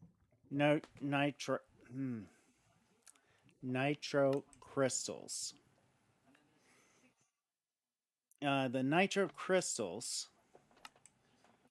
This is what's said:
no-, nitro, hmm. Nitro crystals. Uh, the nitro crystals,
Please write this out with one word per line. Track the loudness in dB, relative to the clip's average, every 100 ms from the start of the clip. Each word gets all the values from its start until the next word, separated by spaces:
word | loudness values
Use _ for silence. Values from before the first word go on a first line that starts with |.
| -20 _ _ _ _
no-, | 2 4 2 0 -8
nitro, | -2 0 0 0 -4 -4 -6 -20 -14
hmm. | -8 -6 -6 -10 -18 _ _ _ _ _ _ -20 -20 _ _ _ _
Nitro | -6 -2 0 -2 0 4 4 2 -2 -14
crystals. | -8 0 0 0 -4 -8 -10 -10 -10 -12 _ _ _ _ _ _ _ _ _ _ _ _ _ _ _ _ _ _ _ _ _ _ _ _ _ _ _ -4
Uh, | 0 2 0
the | 0
nitro | 2 4 4 2 -2 -2
crystals, | 2 2 2 -2 -4 -4 -6 -8 -8 _ _ -20 _ -20 -20 -20 -20 _ _ _ _ _ _